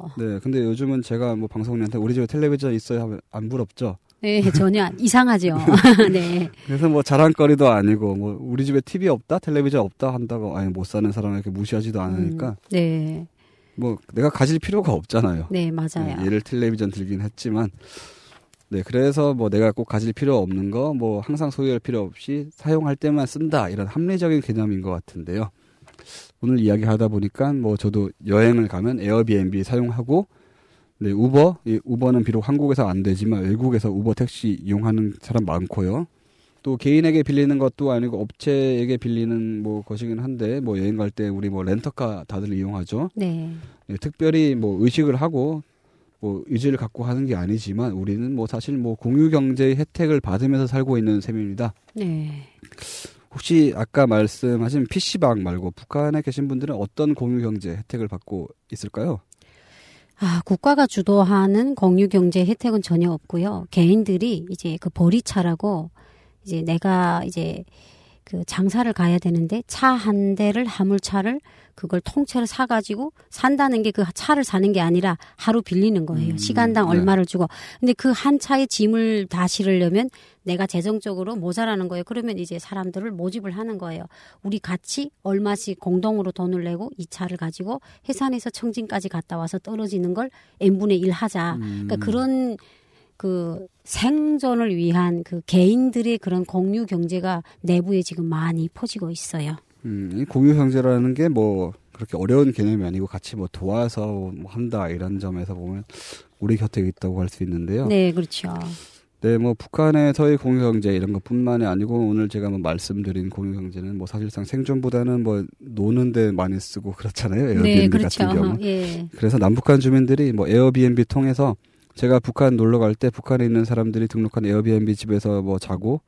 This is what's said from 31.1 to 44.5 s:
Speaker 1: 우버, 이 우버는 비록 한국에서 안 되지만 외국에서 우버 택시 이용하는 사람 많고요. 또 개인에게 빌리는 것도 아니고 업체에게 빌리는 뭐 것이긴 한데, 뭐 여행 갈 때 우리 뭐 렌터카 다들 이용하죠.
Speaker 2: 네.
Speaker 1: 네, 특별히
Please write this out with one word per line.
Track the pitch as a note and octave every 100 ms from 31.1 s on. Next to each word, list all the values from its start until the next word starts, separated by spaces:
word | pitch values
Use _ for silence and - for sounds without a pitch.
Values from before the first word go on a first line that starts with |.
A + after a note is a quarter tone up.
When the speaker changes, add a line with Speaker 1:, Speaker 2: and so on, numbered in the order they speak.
Speaker 1:
우버, | G2+ B2 C3+ D#3+ F3
이 | A#2 A2
우버는 | - A#2 B2+ B2
비록 | A2+ A2+ G#2
한국에서 | C#3+ D3 C3+ G#2+
안 | F#2
되지만 | G2 F#2+ G#2 G#2+
외국에서 | F#2+ G#2+ C3 A#2 G#2+
우버 | G2 A2
택시 | G#2 A#2+ - A2+ G2
이용하는 | F#2+ G2+ A2 A2 G#2+ G2
사람 | - A#2+
많고요. | G2 E2 F2+ - F#2 A#2 E3+ _ _ _ _ _
또 | - B2+
개인에게 | C#3 D3+ D#3+ D#3+
빌리는 | C#3 C#3+ C#3+ C#3+
것도 | C3+ - C#3
아니고 | A#2+ A#2+ G#2+
업체에게 | G#2 - - C#3 C3+ B2+ B2 B2
빌리는 | B2 A#2 A2+ A2+ A2+ A2
뭐 | G#2+ G#2+
것이긴 | G#2 G#2+ A#2 A2+
한데, | C3 B2+ A2 C3+
뭐 | B2 G2+
여행 | G2 G#2+
갈 | G#2
때 | - G#2
우리 | G2 G2+
뭐 | G2
렌터카 | F#2 G#2 C#3+ - A#2+ G2+ -
다들 | G2+ G#2
이용하죠. | F#2+ G2 G2+ F2 A2 F3
Speaker 2:
네. | - F#3 E3 D#3+ E3 - _ -
Speaker 1:
네, | G2+
특별히 | D#3 - D#3+ D#3+ D#3